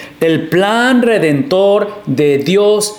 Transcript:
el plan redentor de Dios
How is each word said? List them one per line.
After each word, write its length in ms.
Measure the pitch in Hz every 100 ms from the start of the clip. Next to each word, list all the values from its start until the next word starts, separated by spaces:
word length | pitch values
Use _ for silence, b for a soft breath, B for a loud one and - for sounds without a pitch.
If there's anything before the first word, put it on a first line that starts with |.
| B -
el 300 | 165 160 160
plan 520 | 175 202 226 247 247
redentor 1000 | 233 208 160 143 127 185 202 202 202 - -
de 340 | 131 147 143
Dios 580 | 143 190 208 208 208